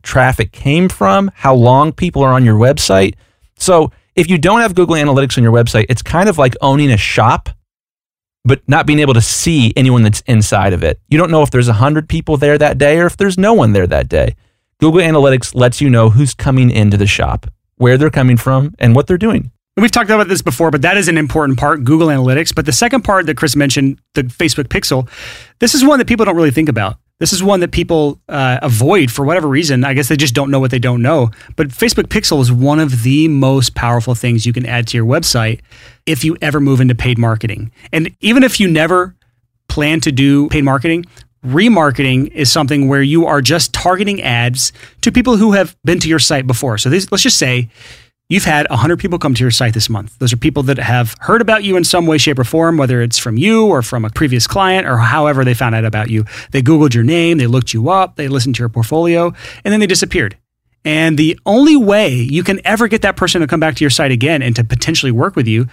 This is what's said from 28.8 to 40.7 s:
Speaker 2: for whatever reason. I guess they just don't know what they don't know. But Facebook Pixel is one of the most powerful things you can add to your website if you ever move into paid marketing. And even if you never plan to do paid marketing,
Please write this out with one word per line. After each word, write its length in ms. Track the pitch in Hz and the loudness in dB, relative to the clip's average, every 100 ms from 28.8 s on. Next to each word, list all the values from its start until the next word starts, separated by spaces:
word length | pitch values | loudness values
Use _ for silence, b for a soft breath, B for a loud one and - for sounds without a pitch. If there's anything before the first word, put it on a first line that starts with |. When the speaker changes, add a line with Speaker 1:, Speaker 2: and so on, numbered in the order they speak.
| 139 202 127 | 2 2 0
Speaker 2:
for 140 | 143 | -2
whatever 240 | 139 175 151 | -2 0 0
reason. 380 | 135 160 127 139 | -2 0 0 0
I 80 | |
guess 160 | 135 135 | -2 -2
they 80 | 151 | 0
just 160 | 151 | 0
don't 180 | 143 139 | -2 0
know 80 | 135 | 0
what 120 | 131 | 0
they 80 | 127 | -2
don't 220 | 123 120 | -2 0
know. 300 | 123 160 113 B B - | 0 0 -2 B B -6
But 140 | 147 | -6
Facebook 380 | - 233 - - | -2 -2 0 -2
Pixel 340 | 214 - 151 | -2 -2 0
is 100 | 123 | 0
one 280 | 123 139 151 | 2 2 0
of 240 | 151 123 | 0 -2
the 260 | 123 143 160 | 0 2 2
most 440 | 139 135 135 123 | 2 2 0 -2
powerful 420 | - 117 120 127 117 | -2 -2 -2 -2 -4
things 300 | 123 117 117 | -2 -2 -2
you 60 | |
can 140 | 120 117 | -4 -4
add 220 | 120 117 | -4 -4
to 100 | 120 | -2
your 80 | 113 | 0
website 560 | 156 165 123 110 117 b b b b - | 0 0 -2 -2 -4 b b b b -6
if 200 | 139 160 | -4 -2
you 100 | 175 | -4
ever 180 | 151 147 | -4 0
move 220 | 139 131 | 0 2
into 120 | 127 | 2
paid 240 | 120 127 120 | 0 -2 0
marketing. 540 | 117 110 104 98 117 B B | 0 -2 -6 -8 -12 B B
And 200 | - 170 - | -4 -4 -4
even 240 | 208 254 | 0 2
if 160 | 254 - | 2 2
you 100 | 190 | 0
never 460 | 156 160 180 180 _ _ _ _ _ - | 2 2 0 -2 _ _ _ _ _ -10
plan 320 | 156 147 165 | -4 -2 0
to 100 | 160 | -2
do 380 | 131 139 143 147 | 0 2 2 0
paid 160 | 151 | -2
marketing, 400 | 139 | -2